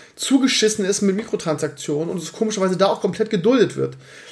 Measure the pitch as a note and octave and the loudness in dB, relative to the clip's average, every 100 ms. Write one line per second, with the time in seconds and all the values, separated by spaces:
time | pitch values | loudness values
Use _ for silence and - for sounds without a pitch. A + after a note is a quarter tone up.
0 | - - - C4+ C4 - G#3+ G#3+ F#3+ G3+ | -20 -10 0 2 4 2 0 2 -2 0
1 | G3 F#3+ A3+ - E3+ D3+ D3+ - - D3 | 0 0 -2 -4 -2 -2 -4 -6 -6 -4
2 | E3+ F3+ D#3+ - A3 G#3+ F#3+ F3+ G3 - | -4 -6 -8 -4 -2 0 0 2 2 2
3 | F#3 D#3+ G#3+ G3+ F3+ B3+ D#3+ C3+ C3+ - | -2 -2 -2 0 4 4 4 0 -6 -6
4 | - - - | -20 -20 -20